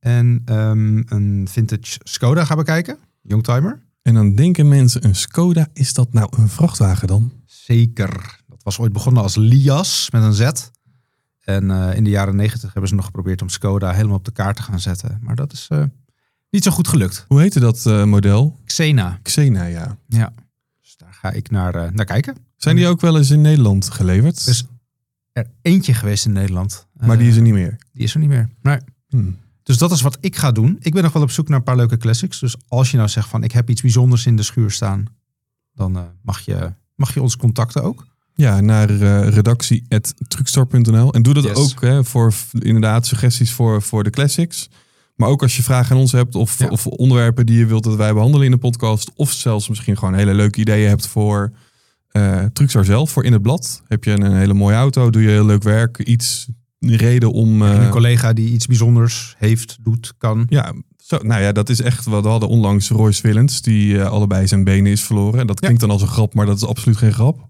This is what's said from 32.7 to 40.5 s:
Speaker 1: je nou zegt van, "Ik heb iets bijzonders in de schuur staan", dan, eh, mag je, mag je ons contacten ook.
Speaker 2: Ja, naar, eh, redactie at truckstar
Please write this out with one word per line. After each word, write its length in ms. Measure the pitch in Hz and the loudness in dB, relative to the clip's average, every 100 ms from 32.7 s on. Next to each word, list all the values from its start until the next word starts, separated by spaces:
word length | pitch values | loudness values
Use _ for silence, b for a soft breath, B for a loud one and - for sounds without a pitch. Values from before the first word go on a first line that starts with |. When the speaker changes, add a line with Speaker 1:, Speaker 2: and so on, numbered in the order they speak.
| 123 127 | -2 0
Speaker 1:
je 60 | 127 | 0
nou 120 | 107 | 0
zegt 200 | - 104 | -2 -4
van, 140 | 110 | -4
"Ik 80 | 113 | -4
heb 180 | 120 120 | -2 -2
iets 100 | 117 | -2
bijzonders 460 | 127 117 127 123 123 | 0 2 2 2 0
in 100 | 110 | 0
de 60 | |
schuur 280 | 104 - 110 | -2 -2 -4
staan", 340 | - 101 98 104 _ _ _ _ _ _ | -4 -6 -6 -8 _ _ _ _ _ _
dan, 220 | - 95 92 | -8 -6 -6
eh, 60 | 87 90 | -8 -16
mag 180 | 113 98 | -12 -12
je, 320 | - 95 90 92 _ | -8 -8 -8 -12 _
mag 200 | _ 139 | _ -4
je 80 | - | -2
ons 140 | 127 110 | -4 -2
contacten 460 | 120 110 117 - | -2 -2 -4 -4
ook. 240 | 160 - - _ _ | -6 -8 -16 _ _
Speaker 2:
Ja, 260 | - 139 98 | 0 2 2
naar, 300 | 104 110 107 | 2 2 2
eh, 380 | 101 101 101 104 | 2 2 2 2
redactie 560 | 104 104 120 - 117 120 | 2 2 0 0 -2 0
at 260 | 107 - - - | -4 -4 -10 -10
truckstar 380 | - 131 | -6 -2